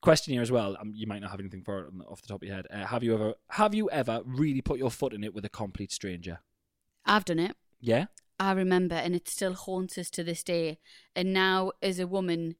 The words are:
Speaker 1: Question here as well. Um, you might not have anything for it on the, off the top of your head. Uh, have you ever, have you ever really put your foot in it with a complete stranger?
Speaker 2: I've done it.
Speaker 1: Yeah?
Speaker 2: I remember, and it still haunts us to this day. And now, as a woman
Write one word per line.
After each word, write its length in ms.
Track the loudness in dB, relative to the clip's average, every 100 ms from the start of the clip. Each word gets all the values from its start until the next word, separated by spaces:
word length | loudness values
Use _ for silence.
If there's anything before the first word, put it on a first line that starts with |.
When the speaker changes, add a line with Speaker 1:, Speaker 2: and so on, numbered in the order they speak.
Speaker 1:
Question 320 | 8 6 6
here 80 | 0
as 100 | 2
well. 240 | 2 2 -4
Um, 120 | -10
you 120 | -8 -6
might 140 | -6
not 100 | -8
have 100 | -10
anything 220 | -10 -10
for 160 | -8 -8
it 20 | -8
on 100 | -14
the, 60 |
off 180 | -16 -18
the 60 | -12
top 140 | -10
of 40 | -8
your 80 | -10
head. 100 | -8
Uh, 140 | -8 -4
have 160 | -2
you 120 | 2
ever, 200 | 2 0 -4 _
have 240 | 2 2
you 160 | 2 0
ever 300 | 0 0 -2
really 360 | -4 0 0 2
put 180 | 0 0
your 120 | -2
foot 220 | 0 -4
in 120 | -2
it 100 | -8
with 100 | -6
a 40 | -10
complete 420 | -6 -8 -6 -8
stranger? 500 | -6 -6 -8 -8 -12 _ _ _ _ _ _
Speaker 2:
I've 200 | 4 4
done 140 | 4 0
it. 180 | 0 -2 _ _
Speaker 1:
Yeah? 260 | 2 2 2 -8 _ _
Speaker 2:
I 140 | 2
remember, 420 | 2 4 4 4
and 200 | 0 0 -2
it 120 | -2
still 260 | -2 -2
haunts 420 | -2 -4 -4 -4 -6
us 120 | -8
to 120 | -6
this 200 | -4 -4
day. 340 | 0 0 0 -2 _ -20 _ -2
And 160 | 2
now, 400 | 4 6 4 2 0
as 160 | -2 0
a 80 | 0
woman 500 | 0 0 0 -2 -6